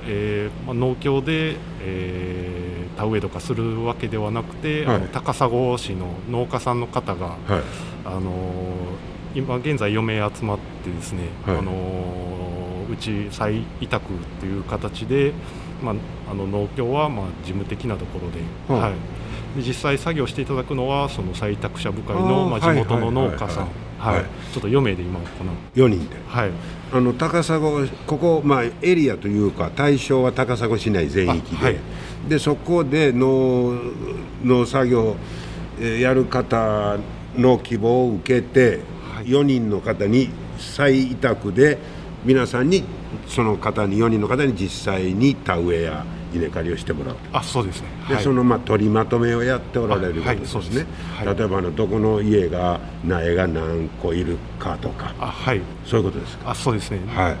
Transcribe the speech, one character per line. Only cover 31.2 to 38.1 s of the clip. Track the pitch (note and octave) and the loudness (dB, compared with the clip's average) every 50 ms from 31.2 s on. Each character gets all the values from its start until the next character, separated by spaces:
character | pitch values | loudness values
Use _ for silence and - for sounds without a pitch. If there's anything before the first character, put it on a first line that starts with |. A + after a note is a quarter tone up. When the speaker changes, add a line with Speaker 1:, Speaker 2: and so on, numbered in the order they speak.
| F#2 F2 E2+ | 2 4 2
Speaker 2:
域 | E2 - - E2 | 0 -2 -4 -4
で、 | D#2+ | 2
Speaker 1:
あ、 | - | 2
は | B2+ | 2
い。 | G2+ - - - - - - - - - - | 2 0 -4 -10 -10 -10 -10 -10 -10 -8 -2
Speaker 2:
で、 | C3 D#3 | 0 0
そ | D3 - D3 D3 | 2 4 2 0
こ | C#3 - - F3 F3 - | 0 0 2 2 2 4
で | C3 C3+ D#3+ D#3 C#3+ A#2+ | 4 4 4 6 6 6
農、 | B2 C3 C3 C3+ C3 C3 B2+ B2+ B2 B2 B2 B2 A#2+ A#2+ A#2+ A#2+ A2+ - - - - - - - - B2 | 6 6 6 6 6 6 4 4 4 4 2 0 -2 -4 -6 -6 -6 -6 -6 -6 -8 -8 -10 -10 -2 4
農 | B2 B2+ B2 A#2+ | 6 6 6 6
作 | A2+ - C3+ C3 | 4 4 2 4
業、 | B2 B2 A#2 A2+ A2 G2+ F2 - - - - - - - - - - - - | 6 6 6 4 4 0 -2 -6 -8 -10 -10 -10 -10 -8 -8 -10 -10 -8 -4
え | A2+ A#2 A2+ A#2 | -2 -2 2 2
ー、 | |
や | B2 B2+ C3 | 4 6 6
る | C3 B2+ | 4 4
方 | - - B2 A#2+ - B2 A2+ A2+ A2 G#2+ G#2+ G#2 G#2 G#2 G2+ G#2 - - - - - - | 4 2 0 0 2 2 2 4 4 2 2 2 0 0 -2 -4 -8 -10 -12 -12 -6 0
の | B2+ B2 B2+ B2+ A2+ | 6 8 8 8 6
希 | - - A#2 | 4 -2 -2
望 | G#2+ G2+ A2+ A#2+ B2+ B2+ | 2 4 4 4 4 4
を | B2 | 2